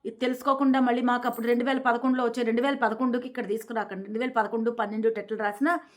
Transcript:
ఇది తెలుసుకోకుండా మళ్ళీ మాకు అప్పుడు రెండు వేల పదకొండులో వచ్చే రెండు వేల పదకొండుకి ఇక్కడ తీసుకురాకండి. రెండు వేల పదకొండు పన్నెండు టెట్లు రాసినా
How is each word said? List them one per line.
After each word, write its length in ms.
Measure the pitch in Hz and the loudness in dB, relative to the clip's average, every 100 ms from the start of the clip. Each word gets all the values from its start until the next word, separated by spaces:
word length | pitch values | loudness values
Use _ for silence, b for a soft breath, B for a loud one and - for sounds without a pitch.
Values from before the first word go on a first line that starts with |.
| 220 | -10
ఇది 80 | 226 | -4
తెలుసుకోకుండా 640 | 254 254 277 269 277 262 | -4 -2 0 2 4 4
మళ్ళీ 220 | 247 240 | 2 2
మాకు 260 | 247 240 247 | 0 0 -2
అప్పుడు 200 | 233 226 | -2 0
రెండు 160 | 240 | 2
వేల 160 | 240 262 | 2 0
పదకొండులో 440 | 254 240 262 254 | 2 2 2 2
వచ్చే 200 | 240 240 | 0 0
రెండు 180 | 226 233 | 0 2
వేల 140 | 277 277 | 0 2
పదకొండుకి 520 | 226 220 254 240 - | 0 2 0 0 -4
ఇక్కడ 200 | - 196 | -8 -4
తీసుకురాకండి. 580 | 220 - 240 - 190 196 | -4 -4 -6 -4 -8 -6
రెండు 140 | 214 | -4
వేల 100 | 254 | 0
పదకొండు 420 | 240 208 226 226 | 0 0 0 -2
పన్నెండు 380 | 233 208 214 226 | 0 -4 0 0
టెట్లు 280 | 220 196 220 | 0 -6 -4
రాసినా 420 | 208 208 294 339 B | -4 0 0 0 B